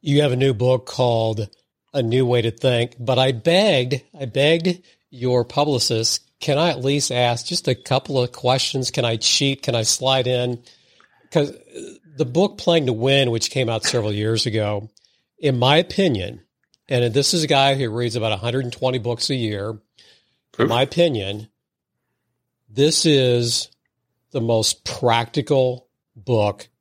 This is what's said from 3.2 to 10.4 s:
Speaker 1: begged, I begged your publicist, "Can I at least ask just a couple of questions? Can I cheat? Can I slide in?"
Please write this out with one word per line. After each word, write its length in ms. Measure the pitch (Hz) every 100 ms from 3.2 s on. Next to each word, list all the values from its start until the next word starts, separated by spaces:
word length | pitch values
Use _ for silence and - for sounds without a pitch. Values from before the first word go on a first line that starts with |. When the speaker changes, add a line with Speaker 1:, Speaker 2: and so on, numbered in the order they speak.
| 131
Speaker 1:
begged, 720 | 120 165 175 214 147 123 135 _ 160
I 60 | 135
begged 580 | 135 143 170 175 175 _ _ _
your 360 | 123 123 123 120
publicist, 760 | - 147 131 - 113 113 - _ _
"Can 160 | - 143
I 140 | 170
at 120 | 139
least 300 | 131 143 135
ask 320 | 123 123 117 -
just 240 | 175 -
a 60 | 123
couple 460 | - 131 - 135
of 120 | 123
questions? 580 | - 123 131 - 139 123
Can 140 | - 120
I 100 | 117
cheat? 460 | - - 139 135
Can 120 | -
I 100 | 120
slide 440 | 110 - 131 131 123
in?" 340 | 127